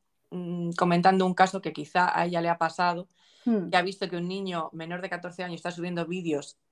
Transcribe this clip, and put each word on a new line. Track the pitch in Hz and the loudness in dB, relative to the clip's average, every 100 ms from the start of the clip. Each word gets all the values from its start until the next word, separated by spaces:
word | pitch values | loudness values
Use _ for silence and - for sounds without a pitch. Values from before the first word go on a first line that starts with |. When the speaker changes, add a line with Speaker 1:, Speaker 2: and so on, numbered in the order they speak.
| _ _ _ | _ _ _
Speaker 1:
mm, | 180 175 175 170 | -8 -6 -4 -4
comentando | 170 180 175 185 190 185 | 0 4 6 6 6 4
un | |
caso | 180 185 190 | 4 4 2
que | - | -6
quizá | - - 180 185 165 | -8 -2 0 2 2
a | 175 | 0
ella | 175 | 0
le | 170 | 0
ha | 170 | 0
pasado, | 165 165 175 175 180 _ _ _ | 0 2 0 0 -8 _ _ _
Speaker 2:
Hmm. | - 214 175 | 0 2 4
Speaker 1:
que | 180 | 2
ha | |
visto | 180 190 185 | 2 -2 -4
que | 175 | -4
un | 175 | -4
niño | 196 190 170 160 | -4 -4 -4 -6
menor | 165 165 175 | -8 -8 -8
de | 185 | -6
catorce | 175 180 175 | -8 -8 -8
años | 180 165 | -8 -6
está | 180 | -8
subiendo | 170 180 170 165 | -6 -4 -4 -4
vídeos | 180 165 143 - - _ | -4 -2 -2 -4 -16 _